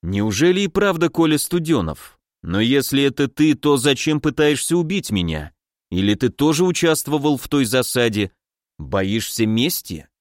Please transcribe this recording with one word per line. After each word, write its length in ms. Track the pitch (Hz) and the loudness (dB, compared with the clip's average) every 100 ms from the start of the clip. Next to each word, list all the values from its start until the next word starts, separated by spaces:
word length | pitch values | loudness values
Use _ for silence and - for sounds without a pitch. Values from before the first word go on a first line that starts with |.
Неужели 600 | 85 101 107 101 170 185 | -4 -2 0 2 2 2
и 60 | 202 | 0
правда 400 | 196 202 170 160 | 0 0 0 -2
Коля 300 | - 160 151 | 2 0 0
Студёнов? 800 | - 175 160 147 80 76 - _ _ _ | -2 -4 0 0 -2 -8 -16 _ _ _
Но 180 | - 92 | -4 0
если 440 | 117 139 131 139 | 2 2 2 0
это 240 | 139 - 139 | 0 0 -4
ты, 260 | - 156 | 2 2
то 220 | 143 147 139 | 4 2 2
зачем 440 | 135 135 - 151 | 2 0 0 0
пытаешься 560 | 156 139 147 143 - 170 | -2 0 0 0 0 0
убить 340 | 160 196 - | 0 -4 -2
меня? 420 | 104 87 78 76 _ _ _ _ | -2 -2 -4 -10 _ _ _ _
Или 240 | 90 101 | -2 0
ты 140 | 104 123 | 2 0
тоже 360 | - 147 156 | 2 0 2
участвовал 720 | 180 165 165 156 - 151 147 135 | 0 2 0 0 -2 -2 0 -2
в 120 | - | -2
той 160 | 143 | 0
засаде? 680 | 123 127 120 127 120 107 98 _ _ _ _ _ | 2 0 0 0 0 0 -4 _ _ _ _ _
Боишься 680 | 71 101 95 110 - - 110 | -6 -2 -2 -4 -6 -2 0
мести?" 640 | 110 139 - - 80 - _ | 2 0 -2 -10 -14 -14 _